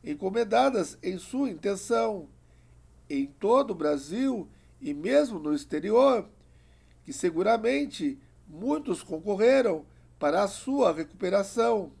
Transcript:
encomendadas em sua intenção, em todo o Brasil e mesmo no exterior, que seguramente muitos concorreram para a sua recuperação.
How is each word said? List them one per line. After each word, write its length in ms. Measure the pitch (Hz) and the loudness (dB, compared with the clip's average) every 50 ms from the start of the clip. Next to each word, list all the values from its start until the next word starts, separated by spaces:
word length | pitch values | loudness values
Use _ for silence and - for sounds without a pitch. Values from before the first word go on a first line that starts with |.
| - | -8
encomendadas 920 | - 147 - 196 190 196 233 233 202 214 233 262 277 247 214 165 - - - | -10 -8 -4 -4 -2 0 -2 0 2 4 4 4 4 2 0 -2 -2 -6 -8
em 160 | - 185 190 | -8 -8 -6
sua 320 | 180 - - - 262 285 254 | -6 -10 -8 -4 -2 -2 -2
intenção, 760 | 185 151 - 202 202 190 - - 226 226 226 226 214 185 151 - - - _ _ - - _ - - - _ - _ - _ _ | -4 -4 -4 -4 -4 -4 -2 0 0 2 2 0 -2 -6 -10 -14 -20 -20 _ _ -20 -20 _ -20 -20 -20 _ -20 _ -20 _ _
em 160 | 147 139 139 | -4 -2 -2
todo 460 | 139 - _ - 202 240 269 277 220 | -4 -6 _ 2 4 4 4 4 2
o 40 | 196 | -4
Brasil 760 | 165 151 151 147 143 135 147 175 233 269 269 254 214 165 - - - _ - - _ | -2 0 0 0 0 -4 -6 -4 -2 -2 -2 -2 -4 -8 -10 -16 -20 _ -20 -20 _
e 120 | - 147 147 | -8 -8 -8
mesmo 460 | 143 156 208 262 285 302 247 220 170 | -4 -2 2 4 4 4 2 -4 -6
no 140 | 151 151 151 | -4 -2 -2
exterior, 760 | 143 - - - 147 - 202 214 240 269 277 254 220 - - - _ _ _ _ - _ _ _ _ _ _ _ _ _ | -2 -4 -6 -6 -4 -2 2 4 6 6 6 4 2 -2 -6 -18 _ _ _ _ -20 _ _ _ _ _ _ _ _ _
que 80 | - - | -14 -10
seguramente 1040 | - - 180 160 165 190 208 233 220 214 233 262 285 294 - - - 165 143 - - - _ _ - _ | -2 -2 -2 0 2 2 4 2 2 2 0 0 0 -2 -4 -6 -4 -4 -4 -4 -6 -16 _ _ -20 _
muitos 560 | - 156 156 202 262 294 311 285 269 185 - | -20 -14 -8 -2 -2 -2 -2 -2 -4 -6 -6
concorreram 840 | - - - 156 165 208 202 190 220 240 269 269 247 214 175 156 - - - - - - - _ | -6 -10 -10 -6 -4 -4 0 4 4 6 6 6 4 2 0 -2 -6 -14 -20 -20 -20 -20 -10 _
para 240 | - 147 156 180 208 | 0 0 2 2 0
a 40 | 190 | 0
sua 420 | - - - 262 269 277 254 185 | -4 -8 -6 -4 0 2 2 2
recuperação. 1040 | 160 156 160 147 - - - 180 185 202 196 196 - 233 226 233 233 214 185 156 - - | 2 0 -6 -10 -8 -6 -4 0 0 0 0 0 -2 0 2 2 2 0 -2 -6 -12 -20